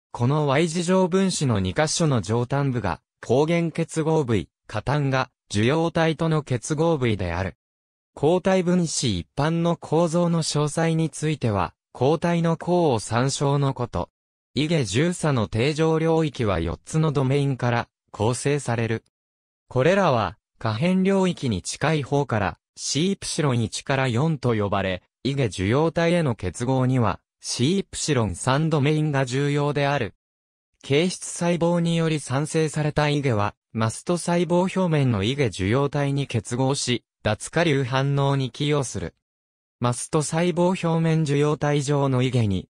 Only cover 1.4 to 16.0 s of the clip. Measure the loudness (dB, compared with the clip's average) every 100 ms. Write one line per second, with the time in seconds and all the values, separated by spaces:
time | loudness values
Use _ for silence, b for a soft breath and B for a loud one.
1.4 | 0 2 0 0 0 2 2 2 0 -2
2.4 | 0 -2 0 -2 -4 -6 _ _ 0 2
3.4 | 4 2 0 -4 -4 -2 0 0 2 0
4.4 | -2 _ _ -6 -2 0 0 0 -2 _
5.4 | -6 0 2 2 0 2 0 0 0 0
6.4 | -2 -4 -2 0 0 2 0 0 -2 -2
7.4 | -4 -8 _ _ _ _ _ -2 2 2
8.4 | 2 2 2 2 0 -2 -2 -2 -4 -4
9.4 | -2 0 0 -2 0 0 2 2 0 0
10.4 | 0 -2 -2 0 0 0 -2 -2 -4 -2
11.4 | 0 0 -2 _ _ 0 2 2 2 0
12.4 | 0 -2 0 2 2 0 0 0 0 0
13.4 | 0 2 0 -2 -4 -4 -6 _ _ _
14.4 | _ -4 0 0 0 0 0 0 0 0
15.4 | 0 0 0 2 0 2